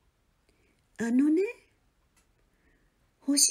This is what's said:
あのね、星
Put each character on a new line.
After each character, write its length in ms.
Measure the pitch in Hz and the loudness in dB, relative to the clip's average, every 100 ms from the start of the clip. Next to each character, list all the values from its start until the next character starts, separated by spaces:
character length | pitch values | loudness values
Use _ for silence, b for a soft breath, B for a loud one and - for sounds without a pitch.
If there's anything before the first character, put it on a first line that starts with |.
| _ _ _ _ _ _ _ _ _ - | _ _ _ _ _ _ _ _ _ -8
あ 60 | |
の 260 | 233 247 294 | -2 0 2
ね、 120 | 320 415 480 _ _ _ _ _ _ _ _ _ _ _ _ _ _ _ _ | 0 -2 -6 _ _ _ _ _ _ _ _ _ _ _ _ _ _ _ _
星 280 | - 285 - | -4 0 0